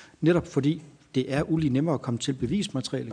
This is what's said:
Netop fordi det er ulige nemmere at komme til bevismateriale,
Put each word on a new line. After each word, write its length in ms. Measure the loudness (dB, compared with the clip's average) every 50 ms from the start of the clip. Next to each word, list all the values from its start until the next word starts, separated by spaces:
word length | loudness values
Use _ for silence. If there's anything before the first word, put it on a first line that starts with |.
| -20 -20 -6 _
Netop 260 | 4 4 4 4 2
fordi 360 | 0 -2 0 2 2 0 0 -4 -14 -20 -20 _ _ -2
det 180 | -2 -2 0 0
er 100 | -2 0
ulige 280 | 0 0 0 2 2
nemmere 240 | 2 2 2 2 0
at 80 | 0 0
komme 160 | -2 -4 -2
til 140 | -2 -4 -4
bevismateriale, 800 | -2 -2 -2 0 -2 -2 -2 -4 -6 -4 -4 -4 -6 -6 -6